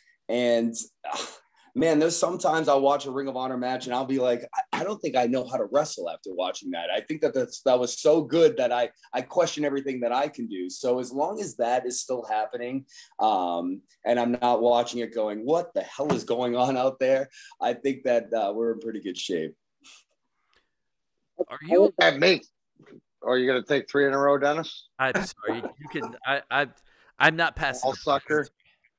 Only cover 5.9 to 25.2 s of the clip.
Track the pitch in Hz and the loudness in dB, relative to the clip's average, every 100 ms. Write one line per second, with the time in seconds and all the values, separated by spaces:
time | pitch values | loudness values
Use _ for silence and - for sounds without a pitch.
5.9 | - 85 82 98 90 90 - 92 85 85 | -4 -8 -10 -10 -4 -4 -6 -8 -6 -4
6.9 | 110 - 156 147 127 123 - 135 127 123 | -4 -4 -2 -2 0 -4 -2 2 2 2
7.9 | - - 165 139 160 156 143 123 123 117 | 0 4 4 4 4 6 4 0 0 -2
8.9 | - _ 131 - 180 165 147 147 139 139 | -4 _ -6 -2 0 0 0 -2 -2 -4
9.9 | 127 120 123 151 - 113 95 90 - 127 | -4 -2 0 -2 -4 -8 -6 -8 -4 -2
10.9 | 127 123 135 165 214 185 120 117 123 120 | 0 -2 -4 -4 -4 -8 -2 0 0 0
11.9 | 120 - 127 - 110 110 120 120 135 135 | -6 -4 -6 -2 -2 -2 -6 -6 -6 -8
12.9 | - - - 110 98 87 87 87 92 - | -18 -18 0 2 2 0 -2 -4 -6 -10
13.9 | _ - 120 120 123 120 117 120 120 117 | _ 0 2 2 2 2 4 4 4 2
14.9 | 120 113 113 107 104 120 165 175 - - | -4 -6 -4 -4 -4 0 0 0 -4 -6
15.9 | - 147 131 - 120 123 120 131 127 131 | -6 -2 -2 -2 -2 0 0 0 2 0
16.9 | 131 131 135 139 - - - 117 120 135 | 0 2 2 0 -10 -20 -4 -4 -2 -2
17.9 | 131 131 117 110 113 101 107 117 107 113 | -2 0 0 0 -2 -2 -2 -2 -4 -6
18.9 | 104 98 90 - 85 78 - _ _ - | -8 -8 -8 -4 -4 -4 -10 _ _ -20
19.9 | - _ _ _ _ _ _ _ _ _ | -20 _ _ _ _ _ _ _ _ _
20.9 | _ _ _ _ - - 139 151 175 202 | _ _ _ _ -8 -8 -6 0 4 4
21.9 | - 170 143 175 170 - _ _ _ - | 6 2 4 2 2 -2 _ _ _ -20
22.9 | - _ _ 113 127 127 127 - 143 - | -20 _ _ 0 2 2 0 0 -2 0
23.9 | 143 139 135 143 143 143 156 160 - - | 2 2 4 4 4 2 0 -4 -12 -18
24.9 | - 131 156 | -2 0 0